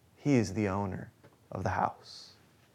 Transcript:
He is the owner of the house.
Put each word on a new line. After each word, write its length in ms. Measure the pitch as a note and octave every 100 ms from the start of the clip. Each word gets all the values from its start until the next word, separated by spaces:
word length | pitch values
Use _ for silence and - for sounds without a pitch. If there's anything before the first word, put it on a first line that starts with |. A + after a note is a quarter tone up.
| _ _
He 200 | D3 C3
is 180 | G2
the 140 | G2 G#2
owner 440 | F#2+ G2+ F#2+ - - - _ -
of 100 | -
the 60 | F#2
house. 640 | G2 - - - - - - - _ _